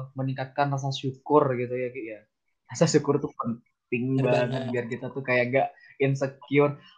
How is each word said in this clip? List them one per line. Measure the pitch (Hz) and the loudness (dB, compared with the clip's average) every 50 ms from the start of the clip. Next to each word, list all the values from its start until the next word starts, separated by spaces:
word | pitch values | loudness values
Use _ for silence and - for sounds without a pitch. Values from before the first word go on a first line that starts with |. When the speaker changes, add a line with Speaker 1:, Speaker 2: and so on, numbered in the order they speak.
| 135 - - | -8 -10 -8
Speaker 1:
meningkatkan | 131 131 135 131 135 131 131 - 143 143 139 | -6 -4 -4 -4 -6 -8 -6 -2 -2 -2 0
rasa | 139 135 135 135 | 0 -4 -4 -4
syukur | 135 - - 131 131 - - - 143 151 143 131 127 | -6 -4 -6 -6 -8 -6 -2 4 4 4 4 4 0
gitu | 120 123 117 123 | -2 -2 -4 -4
ya, | 127 127 120 | -4 -6 -6
Ki, | 127 135 113 113 | -6 -8 -10 -12
ya. | 107 104 - _ _ _ _ _ _ _ _ - | -12 -14 -18 _ _ _ _ _ _ _ _ -6
Rasa | 120 - 170 | 0 2 2
syukur | 160 - 143 - 139 139 143 | 4 4 2 4 4 0 0
tuh | 151 - | 0 -4
penting | - - - 120 113 - _ _ _ _ _ - 123 117 123 131 135 | -8 -6 -6 -6 -6 -8 _ _ _ _ _ -4 -4 -2 0 0 0
Speaker 2:
Bener | 131 131 | 2 2
Speaker 1:
banget | 123 123 120 123 120 | 4 4 2 2 0
Speaker 2:
banget. | 131 120 120 117 | -2 -4 -4 -4
Speaker 1:
biar | 123 123 120 117 | -4 -4 -4 -4
kita | 123 117 131 123 | -6 -8 -8 -8
tuh | - 139 | -8 -6
kayak | 131 127 123 123 120 123 | -4 0 2 2 2 2
gak | 131 135 - - - _ - - - | 2 0 0 0 -4 _ -20 -10 -4
insecure. | - 135 135 139 135 139 135 - - - - 139 143 143 143 143 - - - _ | 0 0 2 2 0 -2 -6 -6 -8 -6 0 4 4 4 4 2 -4 -14 -20 _